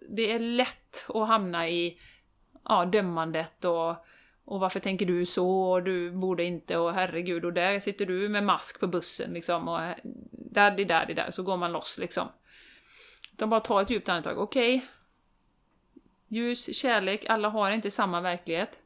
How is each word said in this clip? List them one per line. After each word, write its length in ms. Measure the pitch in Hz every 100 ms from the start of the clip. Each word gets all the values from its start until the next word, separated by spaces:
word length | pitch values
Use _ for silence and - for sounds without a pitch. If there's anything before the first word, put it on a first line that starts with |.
| -
det 240 | 208 214
är 60 | 233
lätt 680 | 233 240 254 - _ - -
att 200 | 226 214
hamna 400 | 226 190 170 165
i, 300 | 170 170 170 - - _ _ _ -
ja, 200 | - 208
dömandet 800 | 180 208 185 165 160 160 165 -
och, 260 | 180 170 165 165 - - _ _
och 160 | - 202
"varför 200 | 185 185
tänker 260 | 196 190 185
du 200 | 175 175
så, 460 | - 180 190 185
och 100 | 185
du 280 | 180 185 175
borde 340 | 185 185 175
inte, 320 | 175 170 - 170
och 180 | 170
herregud, 500 | 185 185 165 180 170
och 80 | 175
där 280 | 175 180 202
sitter 260 | 202 196 196
du 220 | 185 208
med 160 | 208
mask 360 | 202 165 - -
på 60 | 185
bussen", 460 | 175 - - 185
liksom, 360 | 170 170 175 170
och 120 | 170 165 - - - -
där, 380 | - - - 208
det 140 | 190
där, 220 | 190 165 160
det 80 |
där, 160 | 160 165
så 120 | 180
går 140 | 190 185
man 160 | 175
loss, 260 | 170 - -
liksom. 300 | 170 - - - _ - - - - - - - -
Utan 180 | - 220
bara 100 | 220
ta 220 | 220 202
ett 80 | 202
djupt 180 | 220 -
andetag. 300 | 175 175 175
Okej. 480 | 202 269 240 254 - - _ _ _ _ _ _ _ _ _ - _ _ -
Ljus, 480 | 220 240 240 - -
kärlek, 480 | 262 220 190 214 -
alla 200 | 220 208
har 220 | 214 202
inte 200 | 220 208
samma 300 | 202 202 175
verklighet. 580 | 180 175 170 165 220 -